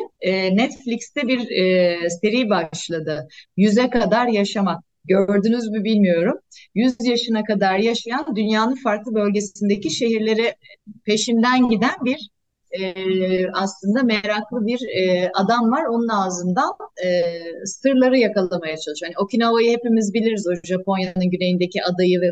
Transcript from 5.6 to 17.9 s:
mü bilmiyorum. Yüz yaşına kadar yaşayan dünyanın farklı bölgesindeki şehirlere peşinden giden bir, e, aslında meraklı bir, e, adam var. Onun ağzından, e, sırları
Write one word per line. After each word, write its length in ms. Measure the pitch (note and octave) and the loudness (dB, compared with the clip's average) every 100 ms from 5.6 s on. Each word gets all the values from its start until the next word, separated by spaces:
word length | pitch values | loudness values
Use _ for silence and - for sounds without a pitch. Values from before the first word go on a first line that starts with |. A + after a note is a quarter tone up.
| A3 | -2
mü 160 | G#3+ | -4
bilmiyorum. 540 | G3+ G#3+ F#3+ E3+ F#3+ E4+ _ - - | 0 4 4 4 0 -2 _ -20 -8
Yüz 200 | F#3+ B3+ B3 | 0 0 0
yaşına 400 | A#3+ A#3 A#3 A3 | 0 0 0 -2
kadar 340 | G#3+ G3+ G3 F#3+ | -2 -2 0 0
yaşayan 580 | A3+ A3+ A3+ B3+ D4+ G#3+ | 0 -2 -4 -6 -4 -2
dünyanın 380 | G#3+ A3 A3+ | 0 0 0
farklı 400 | C4 A3+ G#3 B3 | -2 -2 -4 -2
bölgesindeki 760 | G#3+ G#3 G#3 G3+ - G3+ G3+ E3 | -2 0 0 -4 -4 -2 0 -2
şehirlere 640 | - A3+ A3 G#3+ A3 A#3 - - - - - | -2 0 0 0 0 -2 -4 -14 -20 -20 -10
peşinden 640 | - G#3 B3+ A#3 A#3+ B3+ B3 | -2 -2 0 2 4 4 4
giden 360 | G#3+ B3+ F#4 | 2 0 0
bir, 240 | B3+ C#4+ - _ _ _ _ F3+ | -4 -4 -8 _ _ _ _ -8
e, 680 | F#3+ F3+ F#3+ F#3 F#3 F#3 F#3 | -6 -4 -2 0 2 0 0
aslında 500 | - G3 - G3 A#3+ | -2 -4 -2 -2 2
meraklı 640 | B3 G#3+ G#3 G#3+ A3 A#3+ G#3+ | 2 0 0 -4 -4 -4 -2
bir, 140 | A#3+ A3+ | -2 -4
e, 420 | F#3 F#3 F3+ F3+ | 0 2 2 0
adam 360 | G3 G3 A#3 A3+ | 0 2 2 2
var. 140 | C#4+ | 2
Onun 240 | D#4+ A#3 A#3 | 0 -2 0
ağzından, 640 | G#3 F#3 F3+ F3+ F3+ E4 - G#4+ - | 0 -2 -2 -2 0 -2 -4 -14 -6
e, 180 | F3+ F3+ E3+ E3+ E3+ E3+ | -2 0 0 -4 -10 -12
sırları 540 | G3 - C4+ | -12 -2 2